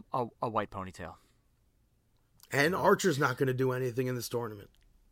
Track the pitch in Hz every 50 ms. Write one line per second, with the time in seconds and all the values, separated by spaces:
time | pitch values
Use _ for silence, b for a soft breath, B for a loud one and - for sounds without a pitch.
0 | - _ - 131 120 110 - - 135 120 107 110 104 - - 98 95 92 - -
1 | 85 82 - - _ _ _ _ _ _ _ _ _ _ _ _ _ _ _ _
2 | _ _ _ _ _ _ _ _ - - - 139 143 170 190 - 135 185 202 185
3 | - 185 143 135 151 127 123 - 139 131 127 127 131 127 127 127 131 123 110 131
4 | 127 127 127 120 110 - 123 117 117 107 107 101 - - _ _ _ _ _ _
5 | _ _